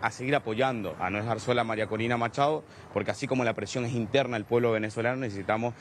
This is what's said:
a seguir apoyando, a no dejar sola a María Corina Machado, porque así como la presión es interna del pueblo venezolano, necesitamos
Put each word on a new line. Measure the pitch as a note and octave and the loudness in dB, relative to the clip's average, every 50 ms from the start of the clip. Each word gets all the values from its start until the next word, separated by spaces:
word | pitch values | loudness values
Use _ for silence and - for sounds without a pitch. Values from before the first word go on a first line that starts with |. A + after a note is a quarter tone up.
| - | -2
a | A2+ | -2
seguir | - - B2+ C3 D3 | -2 -4 0 0 2
apoyando, | C#3 - A2+ A2 A2 C3 C3 B2+ A2 F#2+ F2 D#2 E2+ | 2 2 0 0 2 2 2 2 0 -4 -6 -4 -2
a | F2+ F#2 | -2 -2
no | G2 G#2+ | 0 0
dejar | - A#2 A2+ A2 | 0 0 -2 -2
sola | - B2 B2 A#2+ | 0 0 2 2
a | A2+ | 2
María | A2 A2 G#2+ G#2+ | 0 0 -2 -2
Corina | G2 A2 A2 A2+ A#2 B2 | -2 -2 0 0 0 2
Machado, | A#2+ A#2 A#2 - C#3+ C#3 D3 D#3 D3+ - - - - - - - | 2 0 0 0 2 2 2 2 0 -4 -8 -16 -20 -14 -4 -2
porque | G#2 G2+ - G2+ | 0 0 0 -2
así | - C#3+ B2+ | -4 -2 -2
como | C3 B2+ B2 | 0 2 2
la | A2+ G#2+ | 2 0
presión | A2 G#2 - - C3 A#2+ | -2 -4 -4 -4 -2 -2
es | A#2 C3 | -2 -2
interna | A#2+ A2+ G2 - C#3 C3+ B2 A#2+ | -2 0 2 2 2 2 2 0
del | G#2+ G2+ | -4 0
pueblo | - A#2 A#2+ A#2+ A#2 A2 | 2 2 4 4 4 4
venezolano, | G#2+ A2 G#2+ G#2+ A#2 A2+ A#2+ B2+ C3 | 2 0 -2 -2 0 0 0 0 0
necesitamos | C3+ A2 G2+ G2 - - G#2+ A2+ A#2 A#2+ A#2 - | -4 -4 -6 -4 0 0 0 0 0 -2 -4 -6